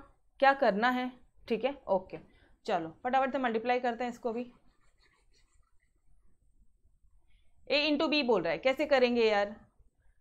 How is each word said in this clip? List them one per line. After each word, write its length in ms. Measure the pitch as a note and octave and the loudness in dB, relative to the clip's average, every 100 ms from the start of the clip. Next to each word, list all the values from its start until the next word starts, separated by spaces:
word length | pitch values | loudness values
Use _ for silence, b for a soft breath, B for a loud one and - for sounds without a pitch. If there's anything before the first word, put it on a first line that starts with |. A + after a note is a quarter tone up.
| - _ _ - | -8 _ _ 0
क्या 120 | C4+ C#4 | 2 4
करना 360 | B3 G3 A#3+ | 2 2 0
है? 200 | B3+ B3+ B3+ - _ - | 0 -4 -10 -20 _ -6
ठीक 160 | A3 A#3+ | -4 -4
है, 100 | C#4+ - | -6 -2
ओके, 300 | F#3+ F#3+ D#3 - b b b - | -2 -2 -14 -18 b b b -4
चलो 220 | F#3+ E3 - B3+ | -4 -4 -8 -2
फटाफट 280 | C4 C4+ | 0 0
से 60 | C4+ | 0
मल्टीप्लाई 420 | B3+ A3+ A#3+ B3 | -2 -2 0 0
करते 240 | B3 A3+ B3 | -2 -4 -6
हैं 60 | |
इसको 220 | A#3 G#3 | -6 -8
भी। 180 | A3+ B3 - _ _ _ _ _ _ _ _ _ _ _ _ _ _ _ - - - _ _ _ _ _ _ - - - - - - - | -6 -10 -14 _ _ _ _ _ _ _ _ _ _ _ _ _ _ _ -20 -20 -20 _ _ _ _ _ _ -20 -20 -20 -20 -20 -18 -2
A 160 | C#4 D4+ | 0 2
into 200 | D4 D#4+ | 0 0
B 120 | D4+ B3 | 0 2
बोल 160 | G#3+ | 2
रहा 100 | E3 | 0
है, 60 | D#3+ | -2
कैसे 280 | C4 C4 D4+ | 0 0 2
करेंगे 380 | C4+ B3 A#3+ A3 | 2 4 4 2
यार? 300 | G3+ G#3 A3 - _ _ _ _ _ | 2 0 -6 -20 _ _ _ _ _